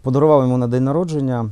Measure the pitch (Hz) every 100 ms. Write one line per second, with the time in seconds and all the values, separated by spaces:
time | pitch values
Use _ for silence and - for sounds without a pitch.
0 | 131 135 156 143 127 127 120 127 131 156
1 | 180 151 135 120 110